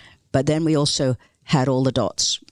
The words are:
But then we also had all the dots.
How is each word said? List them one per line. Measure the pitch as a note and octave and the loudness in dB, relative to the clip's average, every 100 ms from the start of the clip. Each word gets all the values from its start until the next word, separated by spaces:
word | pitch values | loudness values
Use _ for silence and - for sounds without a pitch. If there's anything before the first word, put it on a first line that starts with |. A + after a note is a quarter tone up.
| - _ _ | -20 _ _
But | C3+ C#3 | 0 0
then | D#3 | 0
we | E3 D3+ | 0 0
also | C#3+ - C3+ B2 _ _ | 0 0 -2 -2 _ _
had | - D3 C3 | -2 0 2
all | C3 | 0
the | C3 | 0
dots. | B2 G2+ - - - - | 0 -2 -2 -4 -6 -10